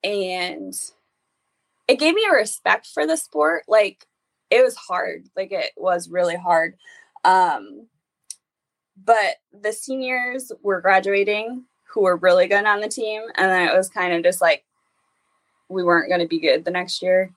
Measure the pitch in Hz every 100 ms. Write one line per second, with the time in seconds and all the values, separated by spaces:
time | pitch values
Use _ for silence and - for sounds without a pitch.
0 | 190 202 185 180 180 156 190 - - _
1 | _ _ _ _ _ _ _ _ - 269
2 | 302 370 440 294 208 - 185 185 - -
3 | 294 - - 151 151 165 - 214 202 -
4 | _ _ _ _ _ 233 254 254 - 180
5 | - 165 190 - 196 190 131 - 185 175
6 | 170 175 175 170 175 165 165 - - -
7 | _ - - 185 180 139 101 95 - _
8 | _ _ _ - _ _ _ _ _ _
9 | 190 226 196 - _ 202 214 220 - 262
10 | 254 254 247 254 262 - 202 185 180 190
11 | 190 202 202 208 226 254 - _ _ -
12 | 185 175 180 180 180 202 214 208 214 233
13 | 220 214 226 - 190 185 175 180 190 214
14 | 180 170 170 180 170 151 _ _ _ _
15 | _ _ _ _ _ _ _ 185 175 170
16 | - 180 165 165 160 131 175 180 185 -
17 | 185 185 190